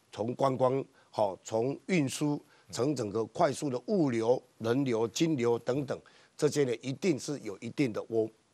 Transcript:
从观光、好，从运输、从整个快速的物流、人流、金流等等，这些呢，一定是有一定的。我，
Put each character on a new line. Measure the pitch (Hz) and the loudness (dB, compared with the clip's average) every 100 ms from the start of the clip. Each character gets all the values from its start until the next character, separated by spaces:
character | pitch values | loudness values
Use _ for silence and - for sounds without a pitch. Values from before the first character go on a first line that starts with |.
| _ | _
从 | - 110 123 | -6 -6 0
观 | 135 123 | 0 2
光、 | 127 135 - _ _ | 2 2 -4 _ _
好， | - 104 90 | -2 0 -2
从 | - 110 127 139 - | -4 -2 -2 -4 0
运 | 185 135 | 0 0
输、 | - 147 147 - _ - | -2 -2 -4 -8 _ -10
从 | 180 135 131 | -2 -2 0
整 | 107 | -2
个 | 104 110 | -4 -4
快 | - 165 | 0 0
速 | 131 151 | 0 -4
的 | 123 - | -4 -2
物 | 208 143 | 2 2
流、 | 117 110 127 - - | 2 2 2 0 -6
人 | 113 123 135 | 0 2 2
流、 | 110 113 | 0 0
金 | - 165 147 | 0 0 2
流 | 117 117 | 2 0
等 | 120 135 | 0 -2
等， | 131 127 - - _ - | -2 -6 -10 -20 _ -2
这 | 151 | 0
些 | 143 | 2
呢， | 131 113 | 0 0
一 | 127 | -6
定 | 131 196 135 | -4 0 -2
是 | - 143 | -4 -8
有 | 107 95 | -8 -10
一 | 117 | -6
定 | - 135 | -2 0
的。 | 104 - | -2 -2
我， | 113 110 - _ | 0 0 -4 _